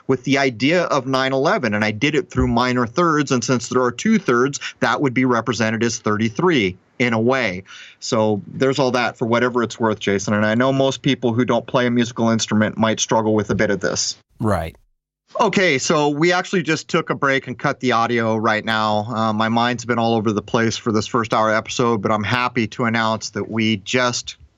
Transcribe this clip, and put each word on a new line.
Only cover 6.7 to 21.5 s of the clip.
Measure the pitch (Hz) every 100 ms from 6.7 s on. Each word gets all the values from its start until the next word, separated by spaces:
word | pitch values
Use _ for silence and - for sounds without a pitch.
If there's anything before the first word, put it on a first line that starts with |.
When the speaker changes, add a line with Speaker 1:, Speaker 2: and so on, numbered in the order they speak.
| 90 _ -
Speaker 1:
in | 123
a | 113
way. | 117 131 110 90 - - - -
So | - 113 107 104 -
there's | - 131 135
all | 127
that | 120 113 -
for | 117
whatever | 117 127 120
it's | 113 -
worth, | 113 104
Jason. | - 98 104
And | 104 107
I |
know | 117 131
most | 135 135 127
people | 143 123 120
who | 113
don't | 117 117 -
play | 135 123
a |
musical | 120 120 123 113
instrument | 113 - 107 107 -
might | 110 110
struggle | - 117 107
with | 107 104
a |
bit | 104 107
of | 98
this. | - - - - _ -
Speaker 2:
Right. | 110 87 82 - _ _ _ _ _ -
Speaker 1:
Okay, | 226 208 185 135
so | - 160 147
we | 147 170
actually | 180 180 185
just | 151 156 -
took | 170 156
a | 139
break | 139 135 131
and | 117
cut | 147 131
the | 127
audio | 113 117 117 113 110
right | 113 107
now. | 107 110 107 107 104
Uh, | 107 110
my | 107 110
mind's | 117 120 123
been | 113 117
all | 113
over | 113 107
the | 104
place | - 123 113 -
for | 123
this | 107 -
first | 120 110
hour | 120 110